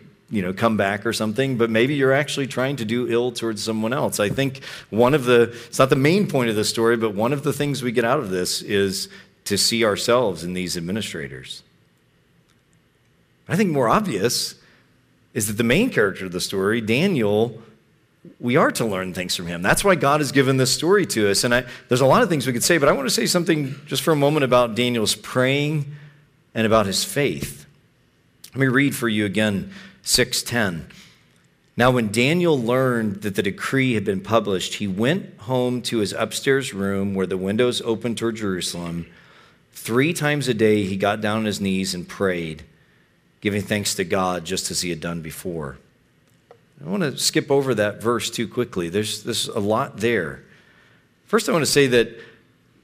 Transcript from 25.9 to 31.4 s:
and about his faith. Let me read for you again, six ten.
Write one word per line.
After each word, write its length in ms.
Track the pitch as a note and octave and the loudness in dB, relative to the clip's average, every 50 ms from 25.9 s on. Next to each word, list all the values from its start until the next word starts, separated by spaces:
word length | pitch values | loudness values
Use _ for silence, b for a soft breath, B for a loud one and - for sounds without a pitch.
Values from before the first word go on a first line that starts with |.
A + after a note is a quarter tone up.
| B B B B B B B B _ _ _ _ _ | B B B B B B B B _ _ _ _ _
and 140 | A#2 A2+ | 0 2
about 180 | G#2+ A2 A2+ G#2 | 4 4 4 4
his 200 | G2 F#2 - - | 2 0 -2 -4
faith. 600 | - - C#3 C#3+ A2+ D#2+ C#2 - - - - - _ _ _ _ _ _ _ _ _ _ _ _ _ _ _ - | -2 -2 -2 -2 -2 -2 -4 -8 -10 -10 -16 -20 _ _ _ _ _ _ _ _ _ _ _ _ _ _ _ -20
Let 120 | - - B2+ | -12 -2 0
me 80 | C3+ | 0
read 260 | C3 A#2+ C3+ C#3+ C3+ A#2 | 2 2 2 2 0 0
for 140 | - B2+ | -2 -2
you 180 | A#2 G#2+ G#2+ G#2+ | -2 0 0 0
again, 460 | G2+ F#2 G#2+ A2 G#2+ G2+ F#2 G2 B B B B B B B B | 0 0 0 0 2 0 -2 -4 B B B B B B B B
six 380 | - - - A#2+ - - - | -2 2 2 2 0 -2 -6
ten. 460 | - - A#2 A#2+ A2 F#2+ F2 D#2+ - B B B B B B B B B B B | -6 -2 -2 0 0 0 -2 -6 -10 B B B B B B B B B B B